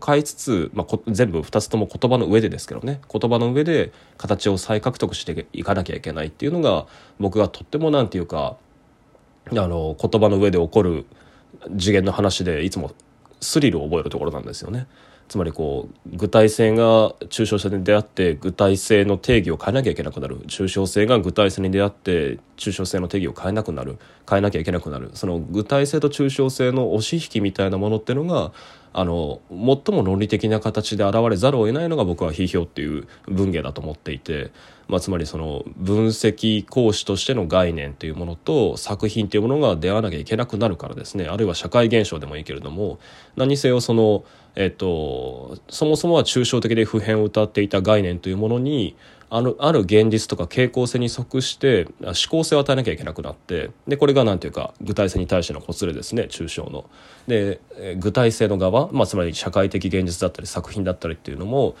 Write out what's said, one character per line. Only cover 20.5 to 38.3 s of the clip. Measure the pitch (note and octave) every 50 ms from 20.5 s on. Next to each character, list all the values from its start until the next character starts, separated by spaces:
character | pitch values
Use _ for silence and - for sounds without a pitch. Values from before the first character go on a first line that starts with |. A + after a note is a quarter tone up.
| - - F#2+
象 | F#2 - G2 G2
性 | F2+ - G2+ G#2
が | A2+ B2+ A2
具 | F2 F#2
体 | F2 - G#2 G2
性 | F#2+ -
に | F#2+ F#2+
出 | F#2 G2
会 | G2+
っ | G2+
て、 | - _ - F#2+ F2+ E2 D2 C2+ A#1+ - _ _ _
抽 | - - G#2 F#2
象 | - F#2+
性 | - - F#2+
の | F2+
定 | F2 - G2
義 | F2+ C#2+ -
を | -
変 | - F#2
え | F#2+
な | A2 -
く | -
な | D#2+ C#2
る。 | C2 C2+ - - - - - _ _ -
変 | G2+ G2
え |
な | G2+ G2+
き | F#2+
ゃ | -
い | E2
け | F#2 F2
な | F2
く | - E2
な | C#2+ C2
る。 | B1 - -
そ | - -
の | F#2 F2 E2+
具 | D#2 - E2+ G#2 G#2+
体 | - C#3 C#3 C#3+
性 | C#3 - D3+
と | C#3+ C#3
抽 | C#3+ - C#3+ C#3
象 | C3+ - C3+ C3
性 | C3 - C3 B2+ B2+
の | C3 B2 F#2+ E2+
押 | A2
し | A2 - E3
引 | E3 D#3 -
き | - A2+
み | G2+ G2 F#2+
た | - G2
い | F#2+
な | G2
も | F#2+ G2+ G#2+
の | A2
っ | G#2+
て | - - B2
の | C#3 D#3
が、 | F3+ F3 B2+ E2 D2+ - - - - - - - - -
あ | - F#2
の、 | F2 E2+ E2+ D#2+ D2 - - _ -
最 | F2+ F2+ A2 C3 C#3 C#3 - - G#3
も | D#3+ G2+
論 | F#2+ F#2+ F#2+
理 | G#2+
的 | G2+ A2 G2+ - G#2+
な | A2 G#2+
形 | - A2 - G#2+ G#2 - A2
で | G2+ G#2
現 | G2 G2+ A2+ A#2 A#2
れ | G#2+
ざ | F2+ G#2 C3+
る | C#3 B2
を | G#2+
得 | G#2+ B2
な | D3 E3+
い | E3
の | E3
が | C#3+ G#2+
僕 | F2+ E2+ - F#2
は | D#2+ D#2
批 | E2+ F#2
評 | F2 - F#2 E2
っ |
て | - - C2+
い | C#2+ D2 D#2 C#2+
う | - - - - -
文 | - G2 F#2 G2 F#2+
芸 | F2 D#2+
だ | D2 D2 D2
と | -
思 | - D#2 D2+
っ |
て | - - D#2
い | D2 C2+
て、 | - - D#2+ D2 C2 B1+ - - - - - - _
ま | - G2
あ、 | F2+
つ | - -
ま | F#2
り | E2+ E2
そ | D#2+ -
の | D#2+ D#2+ D#2 C#2+ C#2 - - -
分 | - F#2 F#2+ G#2 G#2+ A2
析 | A2 A2 - - A2 G#2 - - A2 G#2+ G#2+ G2
講 | - - C3 A#2+ A2
師 | G#2 - -
と | - G2
し | F2+ -
て | - C3
の | A#2 F#2
概 | D#2+ F#2 F#2 F#2 F2
念 | E2 D#2+ C#2+ C#2+ C#2+
と | - -
い | D#2+
う | D#2
も | E2+ F2
の | E2+